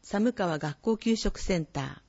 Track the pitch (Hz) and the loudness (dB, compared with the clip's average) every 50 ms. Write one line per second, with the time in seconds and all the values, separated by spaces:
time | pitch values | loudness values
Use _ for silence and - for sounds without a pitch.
0 | - - - 202 214 247 240 - 196 175 160 151 151 156 147 _ - 226 226 208 | -8 -2 0 2 2 2 2 2 0 0 0 -2 -2 -4 -6 _ 0 0 0 2
1 | - 226 226 220 - 208 - - - - 190 170 156 - - 143 135 135 139 - | 2 0 2 2 2 -2 -2 0 -2 0 0 0 0 -2 -4 -6 -6 -6 -8 -12
2 | _ | _